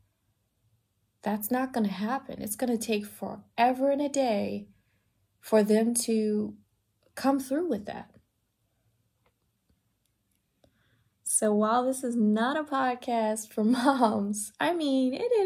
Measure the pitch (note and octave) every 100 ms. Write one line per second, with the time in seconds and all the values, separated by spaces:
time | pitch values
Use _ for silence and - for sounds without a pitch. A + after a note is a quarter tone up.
0 | _ _ _ _ _ _ _ _ _ _
1 | _ _ G#3 G#3 - B3+ C4 A3+ G#3 F#3
2 | G#3+ - - - G#3 - B3+ A3+ A#3 G#3
3 | G#3 - G3+ G3+ - - A#3+ B3+ C#4 C#4+
4 | C#4+ C#4+ B3+ G3+ G3 G3+ - _ _ _
5 | _ _ _ _ - A3 G#3 G#3+ A3+ A#3
6 | - A3 G#3+ G#3+ G#3 - _ _ _ _
7 | _ - C4+ C#4 C4 C#4+ F4 G3+ - -
8 | - - _ _ _ _ _ _ _ _
9 | _ _ _ _ _ _ _ _ _ _
10 | _ _ _ _ _ _ _ _ _ _
11 | _ _ - - G#3+ G#3 G#3+ A#3+ B3+ C4
12 | B3 A#3+ G#3+ G#3+ B3 D#4 D4 C4+ C4 B3
13 | - A#3 G#3+ A3 - - G#3+ B3+ C4+ C4
14 | A3+ A3 G3+ G#3 - - D4+ F4 D4 C4
15 | B3+ C4 A#4+ A4+